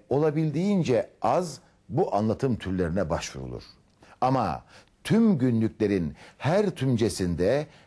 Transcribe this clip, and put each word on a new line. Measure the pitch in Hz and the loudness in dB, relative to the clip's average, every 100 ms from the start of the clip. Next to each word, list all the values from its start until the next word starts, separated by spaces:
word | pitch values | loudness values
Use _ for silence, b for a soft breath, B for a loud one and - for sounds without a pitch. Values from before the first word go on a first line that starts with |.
| _ | _
olabildiğince | 135 156 151 156 151 196 196 151 117 - _ | 0 2 0 -2 0 0 0 2 2 0 _
az | 107 147 180 - b b _ | 0 0 -2 -8 b b _
bu | 113 190 | -2 0
anlatım | 101 110 101 139 110 | 0 0 0 0 -2
türlerine | 95 92 87 90 82 | -2 -2 -2 0 -2
başvurulur. | 80 - 67 64 58 - - _ B B B | -2 -6 -10 -12 -12 -16 -20 _ B B B
Ama | 127 131 101 65 B B B _ | 0 2 0 -4 B B B _
tüm | - 214 226 160 | 0 2 4 2
günlüklerin | 127 117 110 - 104 98 80 B B B | 2 2 0 0 0 2 -2 B B B
her | 135 190 202 | 0 0 0
tümcesinde, | - 135 117 110 - 90 82 92 139 156 B | -2 -2 2 0 0 -2 0 0 0 -2 B